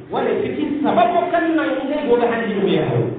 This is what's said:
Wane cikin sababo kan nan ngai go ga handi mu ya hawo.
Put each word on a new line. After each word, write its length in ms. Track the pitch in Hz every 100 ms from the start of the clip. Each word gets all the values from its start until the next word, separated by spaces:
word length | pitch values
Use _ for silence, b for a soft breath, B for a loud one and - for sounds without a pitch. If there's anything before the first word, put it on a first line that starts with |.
Wane 280 | - 240 - -
cikin 320 | - - 302 -
sababo 480 | - - 349 349 339
kan 280 | 339 330 320
nan 140 | 277 262
ngai 240 | 269 302 233
go 100 | 240
ga 100 | 233
handi 240 | 226 202
mu 140 | 196 185
ya 140 | 160 -
hawo. 220 | 127 -